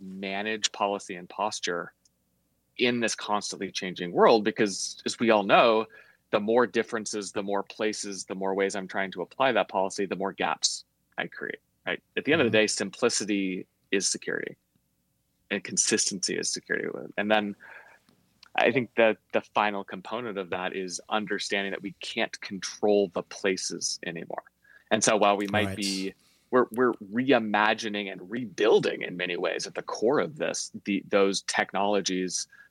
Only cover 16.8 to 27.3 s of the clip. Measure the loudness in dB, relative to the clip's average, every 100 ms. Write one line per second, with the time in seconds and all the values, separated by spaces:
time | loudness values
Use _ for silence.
16.8 | -2 -8 -8 -4 2 2 2 -8 -14 -20
17.8 | -20 -20 _ _ _ _ -6 2 4 2
18.8 | -2 4 4 4 _ -4 -2 0 0 -2
19.8 | -8 -12 -8 -8 -6 -8 -6 -4 -4 -6
20.8 | -8 -10 -4 -4 -2 -4 -2 -2 -2 -4
21.8 | -8 -10 -10 -4 -4 -4 -12 -10 -10 -2
22.8 | 4 4 4 -2 -8 -4 -2 -2 -4 -6
23.8 | -6 -6 -8 -8 -10 -12 -12 _ _ _
24.8 | -2 2 4 4 4 4 2 0 0 -2
25.8 | -4 -4 -6 -10 _ _ _ 2 2 2
26.8 | 2 2 -4 -4 4